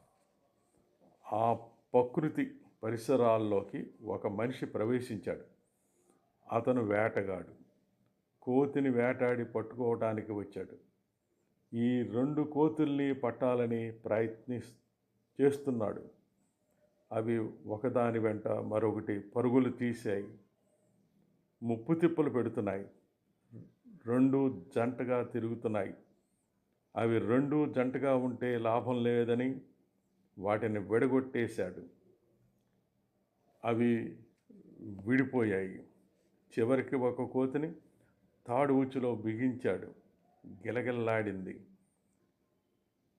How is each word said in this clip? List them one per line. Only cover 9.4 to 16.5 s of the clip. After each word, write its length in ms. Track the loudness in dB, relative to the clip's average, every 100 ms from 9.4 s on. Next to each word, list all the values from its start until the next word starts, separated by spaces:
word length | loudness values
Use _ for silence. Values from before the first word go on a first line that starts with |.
| -2
పట్టుకోవటానికి 840 | -4 -6 -2 0 0 0 -2 -4
వచ్చాడు. 640 | -6 -6 -8 -12 -14 _ _ _ _ _ _ _ _ -8 0
ఈ 260 | 2 2
రెండు 400 | 0 0 0 0
కోతుల్ని 720 | -2 2 2 2 0 2 0
పట్టాలని 800 | 0 -2 0 0 2 0 -2 -4
ప్రయత్ని 680 | -8 -2 0 0 -4 -8 -8 -8 -18 _ _ _ _ _ 2
చేస్తున్నాడు. 680 | 4 4 -2 -2 -2 -6 -12 -20 _ _ _